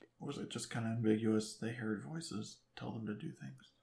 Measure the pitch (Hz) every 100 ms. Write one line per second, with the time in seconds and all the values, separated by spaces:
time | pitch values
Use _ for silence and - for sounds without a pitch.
0 | - _ 135 139 - 120 - 123 113 117
1 | 110 107 110 110 107 - 113 117 110 104
2 | 131 165 170 101 110 - _ - 120 117
3 | 107 104 156 - 139 - - _